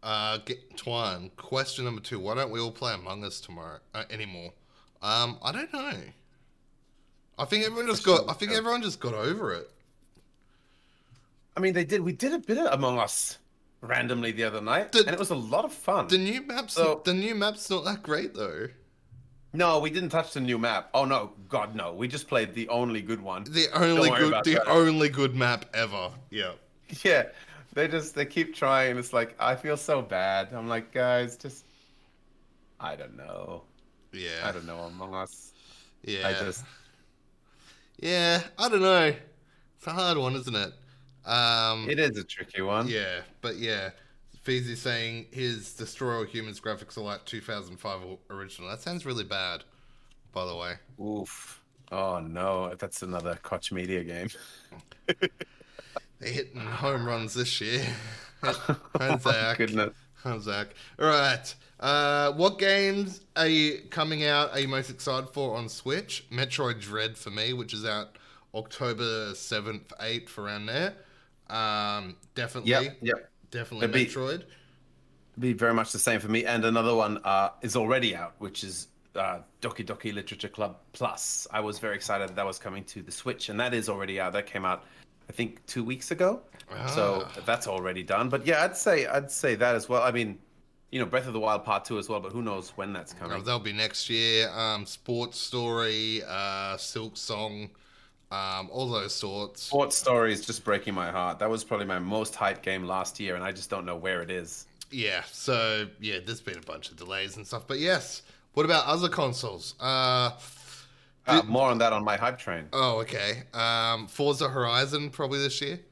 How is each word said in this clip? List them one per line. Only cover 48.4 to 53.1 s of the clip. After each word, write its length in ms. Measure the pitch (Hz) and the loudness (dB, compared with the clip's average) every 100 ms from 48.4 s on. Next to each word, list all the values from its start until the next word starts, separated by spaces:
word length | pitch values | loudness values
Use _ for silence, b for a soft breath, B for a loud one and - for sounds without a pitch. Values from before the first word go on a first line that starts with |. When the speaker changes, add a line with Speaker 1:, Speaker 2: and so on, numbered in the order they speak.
| 98 - 90 | -12 -12 -12
Speaker 1:
That 120 | 113 | -10
sounds 240 | - 175 143 | -8 -8 -6
really 180 | 120 | -6
bad, 400 | 101 98 92 85 - b b b b b - | -4 -4 -2 -4 -10 b b b b b -12
by 120 | - 92 | -6 -6
the 100 | 85 | -4
way. 180 | 87 87 - - | -6 -8 -12 -12
Speaker 2:
Oof. 600 | 104 107 92 - - - _ _ - | -6 -6 -6 -10 -14 -18 _ _ -10
Oh, 260 | 92 95 90 | -4 -2 -2
no. 560 | 80 85 95 95 92 87 | -4 -4 0 0 -2 -6
That's 260 | 98 - | -8 -8
another 360 | 92 | -6